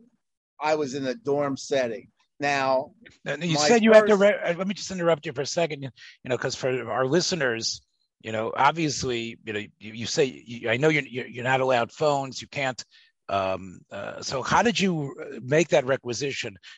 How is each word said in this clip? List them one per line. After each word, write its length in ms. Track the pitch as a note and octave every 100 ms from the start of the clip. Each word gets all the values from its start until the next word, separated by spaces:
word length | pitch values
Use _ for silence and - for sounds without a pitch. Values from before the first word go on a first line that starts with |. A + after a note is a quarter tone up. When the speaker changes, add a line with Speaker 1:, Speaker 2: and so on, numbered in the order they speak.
| _ _ _ _ _ -
Speaker 1:
I 160 | D3+ D#3
was 180 | C#3+
in 100 | C#3 C3+
a 80 |
dorm 420 | A#2+ C#3+ C#3+ C#3+ C3+
setting. 520 | - C#3 A#2+ G#2 - _ _ -
Now, 540 | C#3+ C#3 C3+ C3 D3 _ - -
Speaker 2:
And 180 | D3+ C#3+
you 120 | E3+
Speaker 1:
my 120 | D3+ D3
Speaker 2:
said 160 | A#3+
you 100 | A3
had 140 | A3 G#3
to 100 | G#3
Speaker 1:
first 40 |
Speaker 2:
re-, 320 | G3+ G3 E3
uh, 20 | E3+
let 120 | F#3+
me 60 |
just 180 | G#3 -
interrupt 340 | F#3 E3+ D#3+ D#3+
you 60 |
for 80 | C3+
a 60 | C3+
second, 360 | - E3 D3
you, 80 | C3+ - - -
you 60 | B2+
know, 100 | B2
'cause 160 | C#3
for 340 | - C3+ B2+ A#2
our 180 | A2+ C3
listeners, 760 | E3 - F3+ C3 A2+ A2+ - _ _ _ _
you 100 | A2+
know, 220 | A2 A2+ -
obviously, 800 | C3+ D#3+ D#3 B2 C3 A#2+ A#2 -
you 80 | A2
know, 60 | G#2
you, 340 | G#2 _ G#2+
you 120 | A2 A2
say, 200 | - C3+
you, 440 | C#2 A2 A#2 A#2+
I 60 | A#2+
know 140 | D#3
you're, 120 | D3+
you're, 240 | C3 B2 A#2
you're 180 | A#2+
not 160 | A#2+ C3
allowed 300 | C3 B2 A#2
phones, 500 | - D3+ C#3 C3+ A#2
you 60 | A2+
can't. 380 | D3 C3+ B2 - _ _ _ -
Um, 520 | G2 F#2+ F#2 F#2 F2 _
uh, 320 | G2 - -
so 200 | - C3+
how 200 | A#2 D#3
did 160 | A3 F3
you, 380 | F#3+ E3 C#3 -
uh, 200 | D#3 -
make 260 | B2 D3+ E3+
that 160 | E3 B2+
requisition? 720 | C3 A#2+ A2 C#3 B2 A#2+ F#2+ -